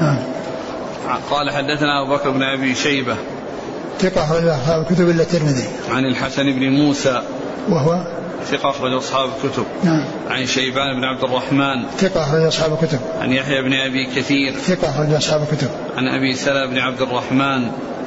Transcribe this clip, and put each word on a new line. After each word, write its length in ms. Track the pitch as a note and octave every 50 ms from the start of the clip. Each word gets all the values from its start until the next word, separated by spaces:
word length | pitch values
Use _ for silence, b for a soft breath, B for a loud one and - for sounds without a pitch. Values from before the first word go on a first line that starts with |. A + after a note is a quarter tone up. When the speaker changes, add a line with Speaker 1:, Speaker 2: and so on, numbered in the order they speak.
Speaker 1:
نعم. 180 | E3 D3 C#3 A#2+ - - - - - - - - - - - - - - - - - - B2 A#2 - -
Speaker 2:
قال: 200 | C#3+ C#3+ C#3+ C#3+
"حدثنا 520 | C3+ C#3+ C3+ C#3 D3+ C#3 D3+ D3 C#3+ C#3+ C#3
أبو 140 | C3 C#3+
بكر 140 | C#3+ C#3 C#3+
بن 120 | C3 C3 C3+
أبي 320 | C3+ C#3 C3+ C3+ C3 B2
شيبة." 420 | - - D3+ C#3 C3+ B2+ A#2+ A2 F#2 - - - - - - - - - - - - - - - -
Speaker 1:
ثقة 240 | F#3+ F#3 F#3 F#3 D#3+
أخرج 220 | D3+ D#3+ E3 E3
أصحاب 340 | E3+ D#3 C3+ B2 D#3 E3 D#3+
الكتب 280 | D#3 - F3+ E3 F3 F3
إلا 140 | E3+ E3 D#3+
الترمذي. 460 | - F3 E3+ D3+ D3 C3+ B2 A2+ G#2 - - - -
Speaker 2:
عن 140 | A#2 B2+ C3+
الحسن 380 | C3 B2 A#2+ C3+ C3+ - C#3+ C3+
بن 260 | C#3 C3+ B2+ C3 C3+
موسى. 540 | C3+ C#3+ D3 C#3+ C#3 - - C3+ B2 A#2+ - - - - - - - - - A3
Speaker 1:
وهو؟ 340 | F3+ D3+ C3+ E3 E3+ F3+ F3+ - - - - - - - - -
Speaker 2:
ثقة 200 | C#3+ C3+ - C#3
أخرج 220 | C3+ B2+ B2+ B2+ B2+
أصحاب 360 | C3 B2+ - - C3 C3+ B2+
الكتب. 360 | A#2+ - - C3+ - B2+ G#2+ - - - -
Speaker 1:
نعم. 200 | E3+ D#3+ D#3 C#3 - - - - -
Speaker 2:
عن 160 | A#2 B2+ B2+
شيبان 500 | B2+ - C3 C3 C3 B2 C3+ C#3 C#3 C3
بن 80 | B2+ C3
عبد 200 | C3 C3 B2+ C3+
الرحمن. 600 | B2+ B2+ B2+ B2 - D3 C#3 C#3 C#3 C3+ B2 A2 - - -
Speaker 1:
ثقة 240 | F#3+ F#3 - E3+ D#3
أخرج 200 | C#3+ D3+ D#3+ D#3+
أصحاب 300 | D#3 D3+ - D#3+ D#3 D#3
الكتب. 260 | - E3 D3+ D3 A#2+ A2+ - - -
Speaker 2:
عن 120 | A2+ A#2+ B2+
يحيى 300 | C3+ C3+ C#3 C#3+ C3+ C3
بن 100 | C3 C3+
أبي 340 | C3+ C3+ C3+ C3 C3+ C3 B2+ -
كثير. 360 | C3+ A#2+ - C#3+ C#3 C#3 C3+ -
Speaker 1:
ثقة 380 | - - F3+ F3+ - F3+ D#3
أخرج 240 | C3+ D3 D3+ D3 D3+
أصحاب 280 | D3 - - D#3 D3+ D3+
الكتب. 260 | D3 D#3 C3+ C#3+ A#2 - - - - -
Speaker 2:
عن 120 | B2 B2+ C3
أبي 260 | C3 C3+ C3+ C3+ B2+
سلمة 300 | B2 - C#3+ C#3 C3+ C3+
بن 120 | B2 B2+ C3
عبد 220 | B2 C3 B2+ A#2+
الرحمن. 680 | C3 B2+ B2 B2 - - C3 C3 C#3 C#3 C3+ B2+ A#2+ A2 - - - - - - -